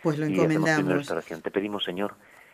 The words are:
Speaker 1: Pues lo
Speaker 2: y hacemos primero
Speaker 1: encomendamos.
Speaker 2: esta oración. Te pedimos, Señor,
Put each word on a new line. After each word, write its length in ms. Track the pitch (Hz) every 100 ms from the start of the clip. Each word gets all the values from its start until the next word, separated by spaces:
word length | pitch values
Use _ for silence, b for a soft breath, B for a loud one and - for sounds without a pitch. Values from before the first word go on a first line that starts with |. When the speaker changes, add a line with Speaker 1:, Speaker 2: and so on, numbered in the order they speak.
Speaker 1:
Pues 160 | 165 147
lo 80 | 151
Speaker 2:
y 60 |
hacemos 120 | 151 160
primero 140 | 156 156
Speaker 1:
encomendamos. 300 | 156 - 90
Speaker 2:
esta 120 | - 82
oración. 260 | - 82
Te 100 | -
pedimos, 320 | 98 104 101
Señor, 320 | - 90 101 - b b b